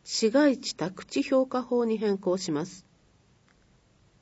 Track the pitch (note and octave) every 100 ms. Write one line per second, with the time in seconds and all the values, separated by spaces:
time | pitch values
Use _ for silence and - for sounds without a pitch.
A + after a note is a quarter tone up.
0 | - - A3 B3 D4 B3 - - D#3 F#3
1 | - - C#4 C4 C4 B3 B3 B3 A#3 A3
2 | G#3+ G3 F#3+ F#3 F#3 D3 D#3+ - - _
3 | _ _ _ _ _ _ _ _ _ _
4 | _ _